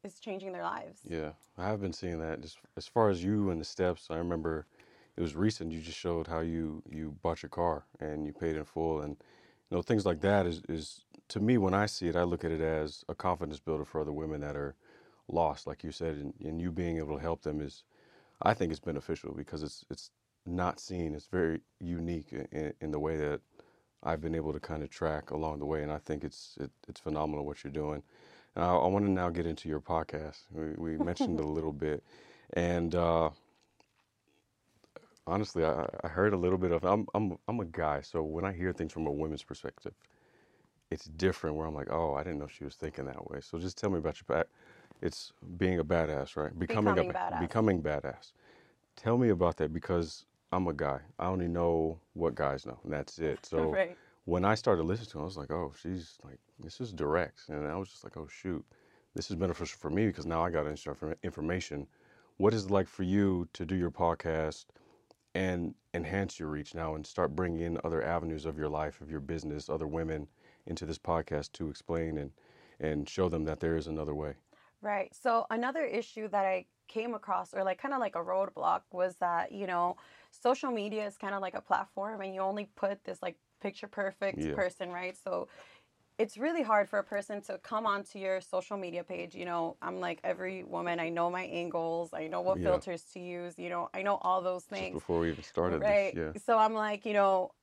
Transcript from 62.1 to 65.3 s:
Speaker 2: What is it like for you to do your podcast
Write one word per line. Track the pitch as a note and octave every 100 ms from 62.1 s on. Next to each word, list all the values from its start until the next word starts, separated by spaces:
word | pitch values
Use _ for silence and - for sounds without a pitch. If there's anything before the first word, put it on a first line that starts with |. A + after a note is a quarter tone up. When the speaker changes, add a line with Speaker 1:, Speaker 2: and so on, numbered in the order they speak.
| - _ _
Speaker 2:
What | G2
is | A2 F#2+
it |
like | G2 F#2
for | -
you | F#2 G2 G2 F2+ F2
to | - D#2+
do | F#2
your | F2
podcast | - F2 E2 E2+ D#2+ D#2 D#2 - - - _ _ _ _